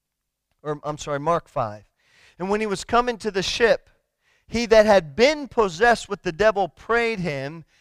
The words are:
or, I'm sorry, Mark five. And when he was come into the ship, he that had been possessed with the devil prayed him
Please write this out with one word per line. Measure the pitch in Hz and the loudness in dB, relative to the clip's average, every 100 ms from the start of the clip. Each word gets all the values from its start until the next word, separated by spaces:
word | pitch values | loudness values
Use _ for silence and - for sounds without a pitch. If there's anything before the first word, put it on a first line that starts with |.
| _ _ _ _ _ _ | _ _ _ _ _ _
or, | 147 147 | -10 -8
I'm | 147 151 | -8 -10
sorry, | 156 143 | -6 -6
Mark | 151 170 - | -2 -2 -4
five. | 139 110 104 _ _ _ _ _ - | -6 -6 -8 _ _ _ _ _ -8
And | 190 | -4
when | 214 | -2
he | 214 | -2
was | 190 | -6
come | - 240 247 | 0 0 0
into | 220 220 | -4 -6
the | 190 | -4
ship, | - - 233 175 _ _ _ _ _ _ _ | -4 2 2 2 _ _ _ _ _ _ _
he | 226 233 | -4 4
that | 220 214 | 6 6
had | 202 151 135 | 4 2 2
been | 262 302 277 | 2 2 -4
possessed | - 202 160 240 220 - | -2 -2 2 2 2 -2
with | 196 | -8
the | 180 | -6
devil | 160 214 202 175 | 0 2 2 -2
prayed | - - 233 233 220 | -6 -4 -2 -2 -4
him | 175 139 139 165 - _ | -6 -6 -8 -12 -18 _